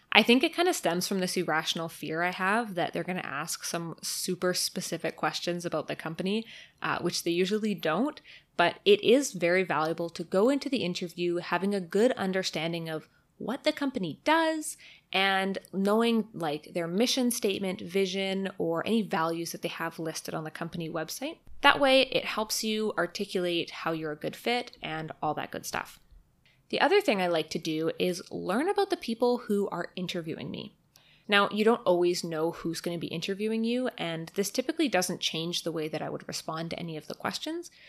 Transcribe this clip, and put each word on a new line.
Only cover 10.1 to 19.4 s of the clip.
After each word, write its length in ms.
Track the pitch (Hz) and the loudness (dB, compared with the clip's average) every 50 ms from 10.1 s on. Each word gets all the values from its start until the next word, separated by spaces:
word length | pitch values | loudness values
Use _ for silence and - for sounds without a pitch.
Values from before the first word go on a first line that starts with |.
to 120 | - - | -6 -8
go 280 | 170 - - 190 214 254 | -6 0 2 4 6 6
into 180 | 285 269 - 285 | 4 2 0 -2
the 160 | 277 233 - | -2 0 0
interview 520 | 180 175 - 185 170 - 175 175 175 170 | -2 -2 -4 -6 -6 -4 -2 0 0 0
having 380 | 175 - - 175 175 185 202 208 | -2 0 0 0 0 2 0 0
a 60 | 202 | -2
good 320 | 180 165 - 196 220 262 | -2 0 4 4 6 4
understanding 800 | - - 196 190 185 190 185 - - 165 156 165 170 170 165 160 | 4 2 0 0 0 0 -2 -2 -2 -2 -2 -2 -2 -4 -4 -6
of 180 | 160 156 - - _ _ _ _ _ - | -6 -8 -8 -12 _ _ _ _ _ -8
what 260 | - 185 240 285 - | -6 -6 -6 -2 -2
the 80 | 302 | -2
company 480 | 302 - 285 269 - 233 185 160 135 - _ | 0 0 -2 -2 -2 -2 -4 -4 -6 -2 _
does 520 | 294 311 330 320 320 320 311 302 - - - - - - - _ _ | 2 4 4 4 2 0 -2 -6 -8 -10 -12 -16 -20 -20 -20 _ _
and 480 | - 190 196 196 196 190 190 196 196 - - - | 0 2 2 4 4 2 2 0 -2 -4 -8 -6
knowing, 560 | - 190 196 202 208 220 233 233 233 220 208 - - | -2 0 2 4 4 4 4 4 2 2 0 -2 -6
like, 400 | 160 170 151 147 151 - - 180 | -4 -4 -2 -4 -4 -6 -6 -4
their 120 | 180 170 | -4 -4
mission 440 | 165 175 196 247 254 - 269 247 240 | 0 2 2 2 2 2 2 2 0
statement, 500 | 233 - - 208 196 208 196 185 185 214 | 0 0 0 0 0 0 -2 -4 -4 -6
vision, 720 | 202 170 175 196 196 185 185 196 196 190 190 190 196 185 - - | -6 -4 0 0 0 0 0 -2 -2 -2 -2 -2 -4 -4 -4 -2
or 280 | 175 165 165 165 - | -2 -2 0 -2 0
any 140 | - 220 233 | 0 0 0
values 520 | 202 165 - 165 160 165 170 170 | 0 0 0 0 0 0 -2 -4